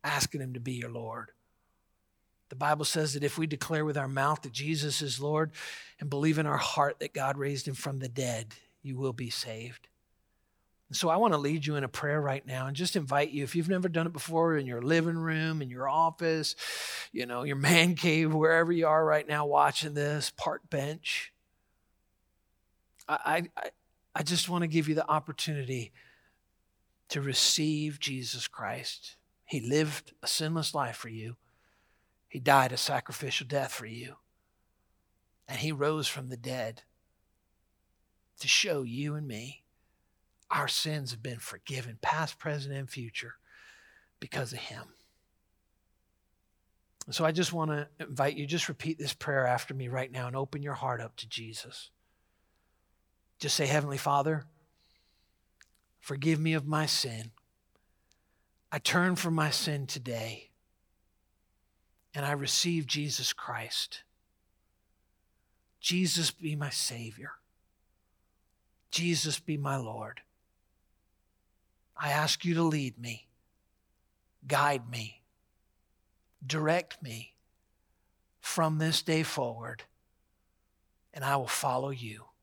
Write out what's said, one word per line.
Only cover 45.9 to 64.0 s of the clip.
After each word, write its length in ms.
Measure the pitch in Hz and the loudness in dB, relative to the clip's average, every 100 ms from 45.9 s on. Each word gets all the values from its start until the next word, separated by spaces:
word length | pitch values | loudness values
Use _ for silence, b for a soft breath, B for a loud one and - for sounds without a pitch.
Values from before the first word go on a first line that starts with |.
| _ _ _ _ _ _ _ _ _ _ _ - | _ _ _ _ _ _ _ _ _ _ _ -8
And 80 | 123 | 0
so 100 | 160 | 2
I 60 | |
just 200 | 160 175 | 2 0
wanna 360 | 170 156 147 147 _ | 0 0 -2 -4 _
invite 360 | 151 135 139 143 | -10 0 0 0
you, 100 | 143 | -2
just 240 | 165 - | -2 -2
repeat 300 | 143 156 160 | -4 -6 -4
this 140 | 143 | -6
prayer 340 | - - 139 127 | -6 -2 2 2
after 260 | 123 - | 2 -2
me 140 | 135 123 | -6 -4
right 240 | 127 127 | -4 -4
now 160 | 127 123 | -6 -6
and 80 | 131 | -4
open 260 | 139 147 | -6 -6
your 140 | 143 131 | -6 -4
heart 260 | 135 120 | -2 -2
up 140 | 117 - | -6 -12
to 100 | 113 | -10
Jesus. 640 | - 113 110 120 - - _ _ _ _ _ _ _ _ _ _ _ _ _ _ _ | -10 -10 -12 -12 -16 -18 _ _ _ _ _ _ _ _ _ _ _ _ _ _ _
Just 160 | 143 - | 0 2
say, 100 | 139 | 4
"Heavenly 320 | 151 143 139 | 4 2 -2
Father, 480 | - 143 139 156 - _ _ _ _ _ _ _ _ _ _ _ - _ _ _ | 4 4 4 0 -4 _ _ _ _ _ _ _ _ _ _ _ -20 _ _ _
forgive 400 | - 139 156 156 | -8 0 2 4
me 140 | 160 | 4
of 140 | 160 143 | 2 2
my 180 | 151 151 | 0 2
sin. 460 | - 135 113 113 _ _ _ _ _ _ _ _ _ _ _ _ _ _ | 2 0 -4 -10 _ _ _ _ _ _ _ _ _ _ _ _ _ _
I 60 | 151 | -4
turn 380 | - 180 180 180 | 2 4 4 2
from 180 | 175 | 0
my 160 | 165 151 | 2 2
sin 380 | - - 147 135 | 2 0 -2 -4
today, 640 | 139 123 117 110 110 - _ _ _ _ _ _ _ _ _ _ _ _ _ _ _ _ | -6 -6 -6 -6 -10 -16 _ _ _ _ _ _ _ _ _ _ _ _ _ _ _ _
and 100 | 143 | -6
I 100 | 143 | -2
receive 520 | 143 135 - 175 165 143 | -2 0 2 2 0 0
Jesus 480 | 147 147 127 131 | -2 -2 -2 -2
Christ. 680 | - - 120 110 - - - | -4 -6 -8 -6 -6 -6 -10